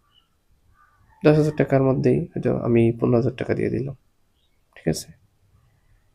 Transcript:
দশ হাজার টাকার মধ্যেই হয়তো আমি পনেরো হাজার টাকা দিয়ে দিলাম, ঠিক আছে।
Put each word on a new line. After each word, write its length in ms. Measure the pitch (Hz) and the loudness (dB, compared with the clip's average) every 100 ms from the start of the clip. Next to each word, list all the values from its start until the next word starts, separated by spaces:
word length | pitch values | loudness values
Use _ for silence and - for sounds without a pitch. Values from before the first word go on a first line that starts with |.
| _ _ _ _ _ _ _ _ _ _ _ _ | _ _ _ _ _ _ _ _ _ _ _ _
দশ 100 | 160 151 | 2 4
হাজার 140 | 151 151 | 2 -2
টাকার 220 | - 135 135 | 0 2 2
মধ্যেই 300 | 135 135 139 170 | 0 0 0 -2
হয়তো 200 | - 123 127 120 | -6 -4 -2 0
আমি 160 | 117 117 117 | 2 2 0
পনেরো 180 | 123 120 | 0 2
হাজার 140 | 117 - | 0 -4
টাকা 120 | 120 107 | -4 -2
দিয়ে 120 | 107 | -2
দিলাম, 220 | 113 139 - _ _ _ _ _ _ _ - | -4 -8 -12 _ _ _ _ _ _ _ -8
ঠিক 100 | - | -6
আছে। 140 | - - - _ _ _ _ _ _ _ _ _ | -6 -10 -20 _ _ _ _ _ _ _ _ _